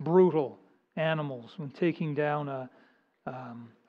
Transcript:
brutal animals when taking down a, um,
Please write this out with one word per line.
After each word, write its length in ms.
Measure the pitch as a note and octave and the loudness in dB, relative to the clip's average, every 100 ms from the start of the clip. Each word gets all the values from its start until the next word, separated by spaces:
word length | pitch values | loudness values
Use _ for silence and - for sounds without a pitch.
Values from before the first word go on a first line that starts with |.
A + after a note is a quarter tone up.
brutal 580 | D3+ F3+ F#3 D3+ B2+ - - _ _ - | 4 6 6 6 0 -4 -20 _ _ -2
animals 560 | D#3+ D#3+ D3 B2+ A#2 - | 0 0 -2 -8 -12 -12
when 120 | C#3+ | -10
taking 440 | - F3 D#3+ D#3+ | -2 0 0 -2
down 340 | D3 D3 D3 C#3+ | 0 0 0 -4
a, 220 | C3+ B2+ - - _ _ _ D3 | -6 -10 -14 -20 _ _ _ -12
um, 420 | C3 B2 A#2 A#2 - | -12 -12 -14 -16 -14